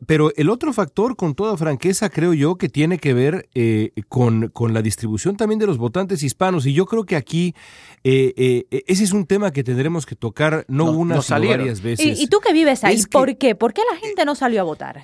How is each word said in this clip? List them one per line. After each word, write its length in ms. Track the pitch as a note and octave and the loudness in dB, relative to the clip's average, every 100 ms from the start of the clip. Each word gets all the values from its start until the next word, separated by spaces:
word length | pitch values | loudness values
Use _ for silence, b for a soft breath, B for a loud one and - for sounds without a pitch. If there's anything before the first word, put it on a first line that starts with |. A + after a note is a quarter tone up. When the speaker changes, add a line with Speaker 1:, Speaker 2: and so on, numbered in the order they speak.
| A#2+ | 0
Speaker 1:
pero 260 | D#3 D3+ - | 2 2 2
el 160 | D3+ | 0
otro 200 | A#3+ D#4 | 0 -2
factor, 440 | A#3 G3 - A3 - | -2 -2 0 -2 0
con 180 | E3+ | -4
toda 240 | C3+ G#3+ F#3 | -2 -2 -2
franqueza, 520 | D#3+ C#3 F3 F#3+ G#3 | -2 -2 0 0 -2
creo 240 | - F3 | 0 0
yo, 240 | D#3+ D3 F#3 | 2 0 0
que 120 | - | -4
tiene 300 | C#3 D#3 F3+ | 0 0 0
que 160 | D3 B2 | 0 0
ver, 340 | C3+ D#3+ - B2+ | 0 -2 -6 -2
eh, 340 | A2+ A2 G#2+ - - | 0 2 -2 -6 -6
con, 420 | B2 A#2+ A2+ A2+ | 0 2 2 -2
con 260 | - A#2 A2+ | -2 -2 0
la 80 | |
distribución 520 | A2 - A2+ G#2+ F3 G3+ | -2 -4 -4 -4 -4 -2
también 220 | A3 A3 | -2 0
de 80 | G#3 | 0
los 140 | C3 | 0
votantes 420 | A#2+ F3+ F#3+ F#3 | -2 -2 -4 -4
hispanos, 460 | C#3+ - F#3 F3+ C3 | -4 -2 0 0 0
y 60 | |
yo 120 | C#3 F#3 | 0 0
creo 200 | A3+ F#3+ | -2 -2
que 100 | E3 | -4
aquí, 400 | - E3 F3 - B B B B | -2 -2 -2 -4 B B B B
eh, 300 | C3 C3 C3 B2 | 0 2 2 2
eh, 460 | B2+ B2 - C3 - | 0 0 -2 -6 0
ese 180 | F#3+ | 0
es 100 | G#3 | 2
un 120 | G#3 E3+ | 0 0
tema 260 | G3 G3+ | 0 0
que 120 | C#3 | -2
tendremos 420 | B2 B2 D3 E3+ - | -2 -2 -2 -2 -6
que 100 | - | -8
tocar, 500 | A#2 - D3+ D#3 - | -8 -2 0 0 -2
no 180 | C3+ D#3+ | 0 2
Speaker 2:
No, 60 | |
Speaker 1:
una, 240 | D#3+ E3+ E3 | 2 0 0
Speaker 2:
no 60 | |
Speaker 1:
sino 120 | C3 D3 | 0 0
Speaker 2:
salieron. 220 | F#3 - | 2 0
Speaker 1:
varias 220 | C3 G#2+ | 0 -4
veces. 380 | G#2+ A#2+ D#4 - | -4 0 0 0
Speaker 3:
¿Y, 40 | |
y 40 | C#4+ | 0
tú 120 | G4+ | 2
que 140 | G#4 | 4
vives 300 | D#4+ D#4 C4 | 4 4 2
ahí, 120 | G3+ A3 | 2 2
Speaker 1:
Es 120 | G3 | 2
que 100 | C#4+ | 2
Speaker 3:
por 200 | C4 - | 2 2
qué? 180 | C4+ G#3+ | 0 2
¿Por 180 | A#3 | 0
qué 80 | D4 A#4+ | 0 -2
la 60 | F4+ | -2
gente 280 | G#4+ F#4+ D4 | -4 -2 -2
no 100 | A#3+ | 0
salió 260 | B3+ A3 | 0 0
a 20 | |
votar? 380 | F3 D3+ C3+ C#3 | -2 -4 -10 -14